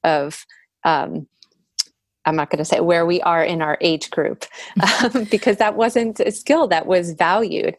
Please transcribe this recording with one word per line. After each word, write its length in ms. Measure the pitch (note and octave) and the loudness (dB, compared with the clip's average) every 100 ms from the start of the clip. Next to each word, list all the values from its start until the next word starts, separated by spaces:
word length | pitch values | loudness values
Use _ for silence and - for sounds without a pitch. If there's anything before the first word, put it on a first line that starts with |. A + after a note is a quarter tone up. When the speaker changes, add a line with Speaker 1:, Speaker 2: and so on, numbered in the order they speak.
Speaker 1:
of, 420 | E3 D3+ C#3+ - - - _ _ | 0 0 -2 -8 -18 -20 _ _
um, 440 | - D3+ - - C#3 _ _ _ _ - - _ _ _ - | 0 0 -2 -8 -10 _ _ _ _ -10 -10 _ _ _ -2
I'm 100 | D#3 | -2
not 140 | D3 | -2
gonna 160 | - D3+ | -4 0
say 140 | F#3+ | 0
where 260 | E3+ E3+ E3+ | 2 2 2
we 160 | F3 | 0
are 220 | F3 E3 | 0 0
in 180 | E3 E3+ | 0 -2
our 160 | D#3 D3+ | -2 0
age 300 | E3+ D#3 - | 0 -2 -4
group, 340 | - D3 - - - - - | -2 -2 -4 -12 -16 -8 -2
<laughs> 280 | F#3+ - | 0 0
um, 200 | B3 B3+ | 0 -2
Speaker 2:
<laughs> 80 | G#3+ | -2
Speaker 1:
because 260 | G#3 - G3 | 0 2 2
that 180 | G#3+ G#3 | 0 2
wasn't 440 | A3+ A#3+ A3+ G#3 | 2 2 0 0
a 120 | - | -2
skill 360 | G#3 - D#4 C4 | -2 0 2 4
that 180 | E3 D#3+ | 2 2
was 280 | F#3 F3 | 2 0
valued. 600 | D#3 E3+ G3 G#3+ D#3+ - | 0 2 2 0 -2 -4